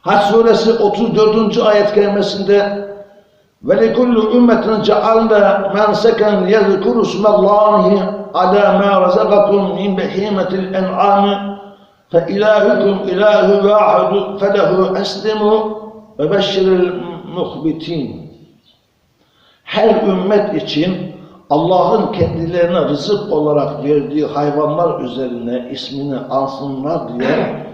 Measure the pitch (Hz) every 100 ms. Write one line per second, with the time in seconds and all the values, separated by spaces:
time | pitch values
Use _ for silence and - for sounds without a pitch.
0 | 170 202 202 226 226 208 226 226 202 -
1 | 220 208 214 220 208 233 214 208 202 208
2 | 202 202 190 196 190 202 202 202 - -
3 | - - _ _ _ _ - 214 226 -
4 | 247 226 214 240 240 220 220 214 208 208
5 | 214 226 220 208 202 196 196 202 214 -
6 | 226 - 214 196 185 220 196 190 226 240
7 | 185 180 208 202 294 208 214 208 202 202
8 | 190 - - 170 185 202 196 190 202 190
9 | 180 196 214 202 202 202 190 175 202 180
10 | 127 185 208 190 175 190 185 190 185 -
11 | - 196 202 202 202 - - - _ _
12 | _ 170 175 196 214 208 208 202 202 190
13 | 190 180 214 208 185 202 202 214 214 208
14 | 208 196 196 - 196 202 196 185 190 190
15 | 196 202 208 214 208 220 214 220 - -
16 | - - 151 196 190 190 190 180 180 -
17 | 170 165 - 175 - 127 160 - - 165
18 | 120 - - - - _ _ _ _ _
19 | _ _ _ _ _ _ - 208 220 220
20 | 208 185 185 202 - - - 147 175 185
21 | - - - - _ 151 170 180 170 214
22 | - 190 165 165 165 175 170 175 139 147
23 | - 202 - 151 151 147 147 - 139 147
24 | 131 151 143 143 147 143 151 156 170 131
25 | 127 117 127 120 117 123 120 139 - 139
26 | 143 127 - 135 139 - 143 131 147 170
27 | - 120 135 151 - - -